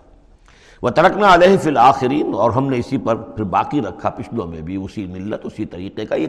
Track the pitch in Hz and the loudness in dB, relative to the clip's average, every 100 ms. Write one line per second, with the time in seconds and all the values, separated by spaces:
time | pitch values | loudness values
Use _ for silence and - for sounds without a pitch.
0 | _ _ _ _ _ _ _ - 120 120 | _ _ _ _ _ _ _ -6 -2 2
1 | 180 180 202 175 180 190 156 127 127 - | 2 4 4 6 6 4 2 4 4 4
2 | 127 147 - 98 113 113 139 123 - 127 | 0 0 -2 0 0 2 0 -2 -2 -4
3 | 110 110 - - 98 95 113 147 135 - | -2 -4 -4 -8 -2 -2 0 -2 -4 -4
4 | 104 - - 117 85 82 78 95 95 110 | -6 -6 -8 -8 -8 -10 -10 -8 -8 -10
5 | 92 92 101 - - - 107 87 95 - | -10 -10 -8 -8 -10 -10 -10 -10 -12 -10
6 | 107 147 | -4 -4